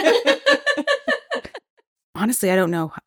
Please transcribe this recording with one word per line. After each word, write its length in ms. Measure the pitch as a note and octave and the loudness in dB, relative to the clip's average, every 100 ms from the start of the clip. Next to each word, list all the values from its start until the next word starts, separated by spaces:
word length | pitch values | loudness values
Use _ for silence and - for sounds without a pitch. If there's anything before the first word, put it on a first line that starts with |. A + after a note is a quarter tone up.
| D4+ A#4+ C#4 C4+ C5+ C#5 - C#5+ - C#5 - - - D#5 - - - _ _ _ _ | 4 2 2 0 2 2 2 -2 0 -2 -2 -6 -6 -10 -10 -18 -20 _ _ _ _
Honestly, 360 | - G#3+ B3 F#3+ | -4 -2 0 2
I 60 | F#3 | 2
don't 140 | F3 | 2
know. 220 | E3+ D#3+ - | 0 -4 -8